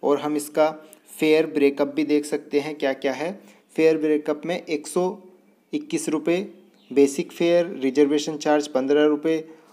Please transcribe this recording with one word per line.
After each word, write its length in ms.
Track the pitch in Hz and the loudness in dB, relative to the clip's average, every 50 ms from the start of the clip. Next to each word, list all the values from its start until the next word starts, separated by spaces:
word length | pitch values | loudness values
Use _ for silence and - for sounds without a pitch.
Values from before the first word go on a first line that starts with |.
| - | 2
और 160 | 131 143 139 | 0 0 0
हम 160 | 139 151 151 | 0 -4 -4
इसका 340 | 147 147 - - 160 156 156 156 - - - - _ _ _ | -4 -6 -4 0 2 2 2 0 -6 -18 -20 -20 _ _ _
फेयर 360 | - - 156 156 156 156 160 156 | -6 -2 2 4 4 4 2 0
ब्रेकअप 460 | 139 147 139 139 139 - 143 139 - | 0 2 2 2 2 2 -4 -2 -2
भी 100 | 160 151 | -4 -2
देख 200 | 139 151 147 143 | 0 0 0 0
सकते 360 | - 156 143 147 - - 147 | -2 -6 -8 -8 -2 -2 -2
हैं 140 | 139 156 151 | -2 -2 -8
क्या 160 | 147 - 135 135 | -4 -4 -4 -4
क्या 180 | 131 - 143 131 | -2 -4 -4 -4
है। 180 | 127 151 170 202 - - - - _ _ _ - | -4 -6 -8 -8 -10 -18 -20 -20 _ _ _ -2
फेयर 220 | - 160 160 160 156 | 2 2 4 4 2
ब्रेकअप 440 | 151 156 151 147 151 156 151 147 - | 2 0 0 0 0 -2 -6 -4 -4
में 100 | 160 175 180 | -6 -6 -6
एक 280 | - - 160 147 151 | -6 -6 -6 -6 -6
सौ 200 | - - 185 180 185 - - - - - _ _ _ _ _ _ _ - | -4 -2 -2 -2 -2 -4 -8 -16 -20 -20 _ _ _ _ _ _ _ -8
इक्कीस 360 | 147 151 - - 160 - - | -8 -8 -6 -6 -6 -4 -2
रुपये 300 | 151 156 147 165 170 180 202 - - - - _ _ _ _ _ | -4 -2 -2 -2 -2 -2 -4 -8 -14 -20 -20 _ _ _ _ _
बेसिक 420 | 127 135 139 139 - - 170 - - | 4 4 4 4 4 -4 -8 -8 -4
फेयर, 400 | - 175 170 170 175 170 170 - | -2 0 2 4 2 2 0 -4
रिजर्वेशन 600 | - 127 135 131 147 147 143 151 151 147 - 156 143 | -4 -4 -2 4 4 4 4 4 0 -2 -4 -8 -4
चार्ज 300 | - 156 151 151 147 - | 0 0 2 2 0 0
पन्द्रह 380 | - 131 131 135 147 147 151 | -2 -2 0 2 2 4 4
रुपये 420 | 151 151 147 - 160 160 160 156 - - - _ _ | 4 2 2 0 -2 -2 -2 -4 -8 -20 -20 _ _